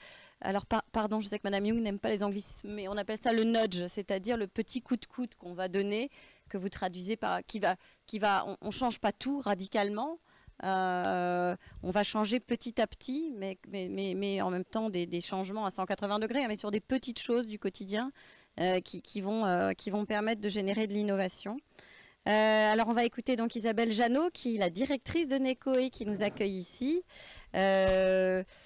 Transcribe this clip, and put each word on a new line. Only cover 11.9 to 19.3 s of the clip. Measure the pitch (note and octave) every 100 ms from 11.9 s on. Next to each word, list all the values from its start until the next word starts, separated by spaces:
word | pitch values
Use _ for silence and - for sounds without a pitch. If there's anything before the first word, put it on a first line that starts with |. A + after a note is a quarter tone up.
va | G3+
changer | G3+ A3 G#3 A#3+
petit | - A#3+ A#3+ A#3+
à | G#3+
petit, | - - C#4 D#4+ G#3+
mais, | F#3+ F#3+ -
mais, | G3 F#3
mais, | G3 G3 F#3
mais | G3+ G3
en | F#3
même | F3+ -
temps | A3+ A3
des, | F3+ E3+
des | F3
changements | - F#3+ F#3+ G#3+ G3
à |
cent | F#3+ F#3
quatre-vingts | G3 G3+ G#3
degrés, | A3 C4 A#3+
hein, |
mais | G#3
sur | G#3
des | G#3
petites | - C4 - -
choses | - A#3+ A3+
du | G#3
quotidien, | F#3+ - F#3+ G#3 C4 - - - _ -
euh, | F3+ F#3
qui, | - F#3
qui | - G#3
vont, | F#3+